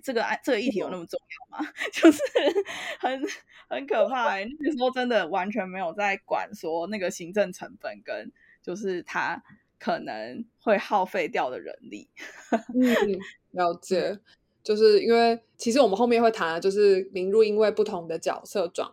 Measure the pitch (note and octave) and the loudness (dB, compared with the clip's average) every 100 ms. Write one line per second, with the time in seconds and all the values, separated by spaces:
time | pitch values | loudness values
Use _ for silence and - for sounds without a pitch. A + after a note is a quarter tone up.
0 | - A3+ - G#3+ - A#3 B3+ G#3 F#3 F#3 | -4 -2 -2 -4 -2 -2 0 -2 -4 -8
1 | E3+ F3 - - - - D4+ - A#4 - | -10 -12 -12 -20 -16 -10 -10 -8 -8 6
2 | - - C5+ - C#4+ G4+ G4 - - C#5+ | 6 6 0 0 0 0 -4 -8 -10 -6
3 | - C4+ G4+ - _ - - B3+ C#4 A3+ | -4 -4 -6 -10 _ -20 -10 -8 -2 2
4 | G3+ C4 A3+ G3 A3 D#4 D#4 B3 B3+ B3+ | 2 2 -2 -2 -6 -6 -4 0 -2 0
5 | B3 G#3+ D#3+ F#3 G3 G#3 F#3 F#3+ E3+ G#3 | 0 0 0 -2 -2 -4 -6 -6 -6 -2
6 | G3+ G3 - - F#3 G#3 E3 E3 F3 G#3 | -2 -2 -4 -4 -6 -8 -6 -4 -4 -4
7 | F3+ - E3+ G3+ F#3 - D#3+ - B2 G#2 | -6 -6 -6 -2 -2 -4 -16 -12 -14 -12
8 | - G#2+ - - _ _ - F#3 G3 F3+ | -10 -10 -10 -18 _ _ -12 -8 -6 -6
9 | - F3 C#3 E3+ _ - _ _ - E3 | -6 -6 -4 -6 _ -20 _ _ -4 -4
10 | - A2 A2+ C3 - _ B3 G3 - G#3 | -4 -10 -10 -12 -14 _ 0 2 2 0
11 | F#3 F#3+ D#3+ F#3 C3 A2 D2+ - - G#2 | 0 -2 -4 -2 -4 -6 -12 -16 -16 -16
12 | - - - - - A3+ A#3 B3 B3+ G#3+ | -18 -20 -20 -14 -4 -4 0 2 4 4
13 | G3+ F#3+ - - _ F3+ F3 F3 - F3+ | 2 -2 -6 -20 _ -2 0 -2 -2 0
14 | D#3+ G#3 _ _ _ _ - G#3+ A3 G#3 | -2 -6 _ _ _ _ -2 6 8 8
15 | A3+ A#3 A#3 A#3 _ - A#3+ C4 A3 F#3+ | 6 6 4 2 _ -6 0 4 4 4
16 | A#3+ A#3 A#3 A3 E3 E3 F#3+ G3+ G3+ F#3+ | 4 4 4 2 -2 0 0 4 4 4
17 | F#3+ F#3 F#3+ A3 G#3+ G#3 G#3 G#3 G3+ F#3 | 0 -4 2 4 4 4 2 2 -2 -2
18 | E3 E3 F3+ - - G#3 F3 - - | -6 -6 -4 -6 -6 -4 -4 -4 -8